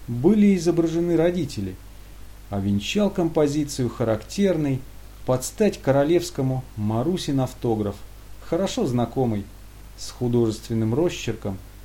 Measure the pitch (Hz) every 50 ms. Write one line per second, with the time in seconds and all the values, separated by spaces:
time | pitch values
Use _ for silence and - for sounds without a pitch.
0 | - - 120 120 131 185 220 214 208 202 196 175 156 175 165 170 165 165 160 170
1 | 175 175 170 160 160 175 175 180 147 139 - 104 98 92 95 - - - - -
2 | - - - - - - - - - - 202 202 196 101 101 101 - - - 208
3 | 208 190 190 190 165 160 - 160 151 143 143 151 143 143 - - 123 113 - -
4 | 120 110 110 104 - - - 196 202 190 170 156 147 139 131 123 - - - -
5 | - - - - - - 127 131 - - - - 214 196 202 - - 135 135 139
6 | 143 151 175 170 170 - - - 127 131 131 127 - - - 107 104 104 110 117
7 | 127 170 190 170 - 151 139 135 127 123 - - - 120 110 107 104 101 98 -
8 | - - - - - - - - - - 165 175 196 190 - 262 202 135 120 123
9 | 117 117 - 135 127 117 110 101 92 - - - - - - - - - - -
10 | - - - - 123 120 120 120 117 110 104 - - - 117 110 110 110 120 143
11 | 175 170 - - - 123 104 - - 101 98 - - - - -